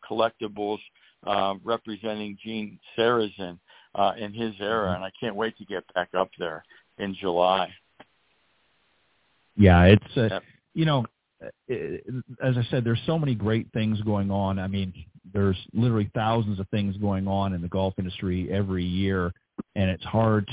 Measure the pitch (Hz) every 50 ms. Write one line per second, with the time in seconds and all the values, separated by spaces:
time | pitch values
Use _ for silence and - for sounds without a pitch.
0 | - - 107 113 113 117 - _ 117 107 101 104 104 101 107 104 - - _ _
1 | _ _ _ _ - 101 101 101 98 98 98 95 90 117 117 113 - 113 107 95
2 | 107 110 107 107 104 104 101 98 - 110 113 110 107 101 92 - _ - - -
3 | 113 117 123 117 110 101 92 - 95 90 87 90 _ _ - - - _ - 98
4 | 101 101 - - 110 104 101 113 117 113 104 92 101 101 113 110 104 92 87 90
5 | 95 95 - - - 117 101 101 113 113 - - 101 - 101 92 - - - 90
6 | 87 - - 92 95 92 - - 87 85 78 82 - _ - - _ _ _ -
7 | 104 98 95 90 95 95 87 87 90 92 92 95 92 87 - - _ _ _ -
8 | - - _ _ _ _ _ _ _ _ _ _ _ _ _ _ _ _ _ _
9 | _ _ _ _ _ _ _ _ _ _ _ - 101 95 87 87 87 92 104 104
10 | - - - 139 117 110 95 95 - - - _ _ _ _ 156 160 156 147 135
11 | 110 - - _ _ _ _ _ - - - _ _ - 123 98 76 71 87 -
12 | - - 123 127 - - 127 - - 131 127 123 117 - - 131 117 117 113 104
13 | - - 160 165 151 139 123 107 98 107 110 113 - - - 117 110 110 107 104
14 | 107 110 104 101 98 98 98 101 98 95 95 98 92 95 98 98 95 92 87 -
15 | - - _ - - 92 - 101 101 98 95 90 - - - 110 120 123 113 110
16 | 104 98 - 113 107 110 113 117 110 104 104 92 98 - - 107 101 101 95 101
17 | 104 101 98 95 95 98 98 98 98 98 95 87 85 87 85 95 95 95 95 -
18 | 95 90 90 - - 95 90 92 92 - 92 98 101 95 95 92 90 90 87 95
19 | 98 98 98 95 90 87 87 - _ _ _ - - - _ 107 95 92 92 82
20 | - - - 110 113 110 107 107 101 -